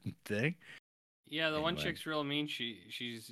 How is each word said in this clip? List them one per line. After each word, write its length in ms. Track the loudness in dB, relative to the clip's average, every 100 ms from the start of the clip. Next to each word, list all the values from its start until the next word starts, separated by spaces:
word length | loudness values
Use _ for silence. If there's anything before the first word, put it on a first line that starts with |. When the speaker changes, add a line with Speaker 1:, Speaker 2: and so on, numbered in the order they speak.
| -6 -8
Speaker 1:
thing." 300 | -2 2 2 0 -10 -18 _ _ _ _ -4
Speaker 2:
Yeah, 220 | 2 2
the 100 | 4
one 140 | 2
Speaker 1:
Anyway. 160 | 2 0
Speaker 2:
chick's 160 | -2 0
real 180 | 0
mean. 220 | 2 2 0
She, 380 | -2 -4 -6 -10
she's, 420 | -6 -6 -6 -10